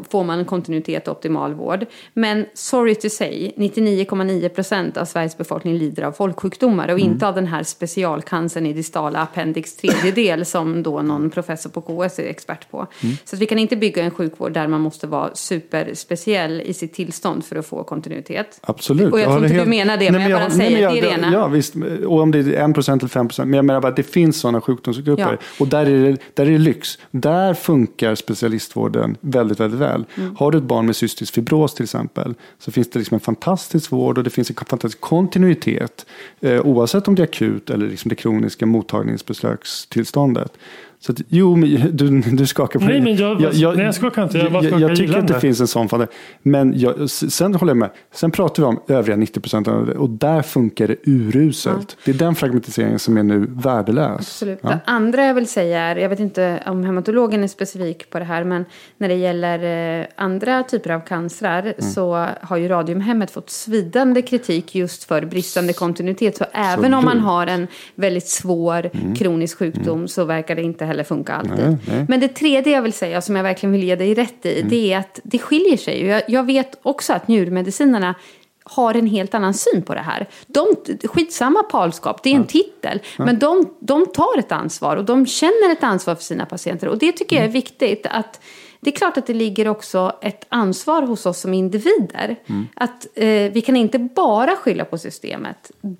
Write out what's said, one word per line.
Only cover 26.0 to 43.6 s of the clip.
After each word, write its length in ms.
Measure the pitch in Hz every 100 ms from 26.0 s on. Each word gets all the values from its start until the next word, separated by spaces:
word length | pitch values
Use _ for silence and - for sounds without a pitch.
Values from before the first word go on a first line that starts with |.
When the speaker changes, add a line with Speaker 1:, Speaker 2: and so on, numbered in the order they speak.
| 135
Speaker 2:
det, 60 | 135 -
där 120 | - 147
är 60 |
det 60 | 156
lyx. 420 | 156 120 - - -
Där 420 | 135 147 175 190
funkar 640 | 175 - 151 113 - 113 110
specialistvården 1040 | - 107 117 110 - 113 110 113 113 110
väldigt, 380 | 147 127 110 104
väldigt 200 | 110 117
väl. 260 | 139 123 117 -
Speaker 1:
Mm. 180 | 185 202
Speaker 2:
Har 160 | 143
du 60 | 156
ett 60 |
barn 220 | 131 117 113
med 100 | 107
cystisk 380 | 113 - 113
fibros 400 | - 117 156 151
till 100 | -
exempel, 500 | 113 - - - - 120 - _
så 120 | -
finns 180 | 127 120
det 100 | 123
liksom 160 | 107 110
en 40 |
fantastisk 680 | - 113 - 190 - 165 -
vård 260 | 131 127 123
och 60 |
det 60 | 120
finns 200 | - 120
en 60 | 113
fantastisk 460 | - 127 117 -
kontinuitet, 1040 | - 160 190 190 185 160 - - 117 - - - - _
eh, 200 | 139 123
oavsett 460 | - 120 117 196 202
om 80 | 190
det 60 |
är 60 | 165
akut 420 | - 110 104 -
eller 180 | 117 104
liksom 220 | 98 110
det 60 | 107
kroniska 500 | 117 110 110 - 113
mottagningsbesökstillståndet. 1900 | 113 - 107 107 110 - 107 113 113 - - - 117 113 143 139 120 - - - - - _
Så 100 | -
att, 100 | 123 -
jo, 280 | 170 185 170
men 340 | 151 139 160 151
du, 240 | 143 139
du 260 | 120 131 135
skakar 320 | - 139 135
på 60 | 196
Speaker 3:
Nej, 140 | 269
Speaker 2:
huvudet. 200 | 247 202
Speaker 3:
men 80 | 202
jag, 120 | 202
Speaker 2:
Jag, 120 | 156
jag, 220 | 156